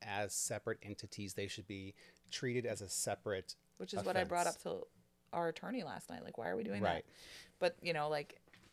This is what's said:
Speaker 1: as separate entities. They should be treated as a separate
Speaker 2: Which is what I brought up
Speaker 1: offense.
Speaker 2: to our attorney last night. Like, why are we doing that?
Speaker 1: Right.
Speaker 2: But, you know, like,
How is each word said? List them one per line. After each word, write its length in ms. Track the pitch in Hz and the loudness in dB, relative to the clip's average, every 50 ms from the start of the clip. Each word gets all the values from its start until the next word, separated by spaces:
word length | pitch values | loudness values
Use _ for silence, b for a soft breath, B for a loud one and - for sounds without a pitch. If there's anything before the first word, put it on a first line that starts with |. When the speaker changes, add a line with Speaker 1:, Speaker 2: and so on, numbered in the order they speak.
| - | -4
Speaker 1:
as 300 | 110 98 101 104 95 - | -2 0 0 0 0 0
separate 460 | - - - 120 104 - 113 110 - - | 0 0 0 0 0 0 -2 -2 -2 -4
entities. 520 | 104 101 - - 107 - - 104 95 - | -8 -8 -8 -8 -10 -8 -6 -6 -4 -2
They 140 | - 101 98 | -2 -2 -2
should 180 | - - 95 | -4 -6 -6
be 280 | - 101 98 95 98 - B B B B B B - | -6 -6 -6 -6 -8 -10 B B B B B B -8
treated 360 | - - 139 127 120 123 113 | -6 -2 0 2 2 2 2
as 140 | 113 107 92 | 2 0 -2
a 80 | 101 90 | -2 -4
separate 640 | - - - 113 101 - - 107 101 95 92 - - - _ _ _ - | -2 0 2 2 0 0 2 0 0 0 0 -4 -10 -12 _ _ _ -10
Speaker 2:
Which 140 | 190 - - | -6 -2 0
is 80 | 202 196 | 0 2
what 120 | - 180 | 4 4
I 80 | 185 180 | 4 4
brought 220 | 180 175 175 175 | 4 4 4 4
up 100 | 175 165 | 4 2
Speaker 1:
offense. 240 | - - 185 - - | 0 -2 -4 -4 -4
Speaker 2:
to 60 | - - - - - _ _ _ _ _ - | -6 -10 -14 -20 -20 _ _ _ _ _ -2
our 160 | 170 170 165 | 0 2 2
attorney 340 | 165 - - - - 254 175 | 0 -2 -4 -4 -2 -2 -2
last 260 | 143 101 - - - | -2 -6 -8 -8 -8
night. 160 | 92 - - | -10 -8 -8
Like, 140 | - - - | -8 -6 -2
why 100 | 113 - | 0 0
are 80 | 92 | 0
we 80 | 92 - | 0 0
doing 180 | - 98 101 101 | 0 2 4 6
that? 60 | 92 85 | 6 4
Speaker 1:
Right. 100 | 80 - B B B B B B B B B B _ | 4 0 B B B B B B B B B B _
Speaker 2:
But, 180 | 185 175 - - - | 4 4 4 2 0
you 100 | 170 165 | 0 2
know, 160 | 151 147 151 | 2 2 2
like, 320 | 156 147 151 - - - - - - - - - | 2 0 0 -4 -8 -16 -20 -20 -20 -20 -20 -20